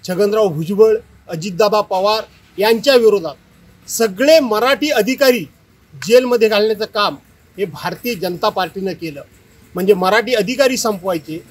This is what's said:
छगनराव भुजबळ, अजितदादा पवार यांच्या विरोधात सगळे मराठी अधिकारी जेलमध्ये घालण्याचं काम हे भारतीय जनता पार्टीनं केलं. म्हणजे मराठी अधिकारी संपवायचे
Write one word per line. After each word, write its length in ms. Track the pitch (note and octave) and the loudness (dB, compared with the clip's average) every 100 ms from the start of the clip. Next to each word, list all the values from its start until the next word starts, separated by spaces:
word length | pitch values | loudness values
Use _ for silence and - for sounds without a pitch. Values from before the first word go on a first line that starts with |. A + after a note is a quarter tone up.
| - | -6
छगनराव 400 | F3+ G#3 A3 G#3 | -2 0 2 0
भुजबळ, 480 | D3+ D#3+ G3+ A3 A3 - _ - | 0 -4 2 4 4 -4 _ -12
अजितदादा 520 | E3+ F#3+ F3 G#3 G#3 | -10 -8 0 0 0
पवार 420 | G#3 F#3 G3 A3 G#3+ _ _ - | -2 -2 0 -2 -6 _ _ -2
यांच्या 380 | G#3 A#3 C#4 C4 | 0 2 4 4
विरोधात 380 | A3+ G3+ D#3+ C3+ _ _ - _ - | 4 2 -4 -12 _ _ -20 _ -12
सगळे 500 | - A3+ F#3 C#4 D#4+ | -4 -4 0 4 4
मराठी 500 | B3+ G#3+ B3 C4+ D4 | 4 0 0 0 0
अधिकारी 540 | C#4 G#3 C4 C4+ B3 D3+ _ _ _ _ C#3+ C3+ | 0 0 2 2 2 -4 _ _ _ _ -14 2
जेलमध्ये 420 | A#3+ B3+ A#3+ A3 | 4 4 0 2
घालण्याचं 360 | G#3 G#3+ G#3 | 2 0 -2
काम 320 | G#3+ G#3+ G3+ D3 _ _ _ - | -6 -2 -4 -4 _ _ _ -10
हे 60 | |
भारतीय 500 | F#3+ C3+ F3+ E3+ A#3+ | -10 -8 -10 -8 -8
जनता 340 | G#3+ F3+ F3 G#3+ | -6 -6 -2 -4
पार्टीनं 440 | G3+ F3+ G3 F#3+ | -2 -6 -6 -8
केलं. 300 | F3 E3 C#3+ - _ _ _ _ | -8 -10 -12 -20 _ _ _ _
म्हणजे 200 | F3 F#3+ | -4 2
मराठी 400 | G3 F#3 G#3+ A3+ | 2 4 2 2
अधिकारी 420 | A#3 G3 B3+ C4+ C4 | -2 -2 0 0 0
संपवायचे 680 | A#3 G3+ F#3 F3 D3+ D#3 - | -4 -4 -4 -6 -6 -14 -14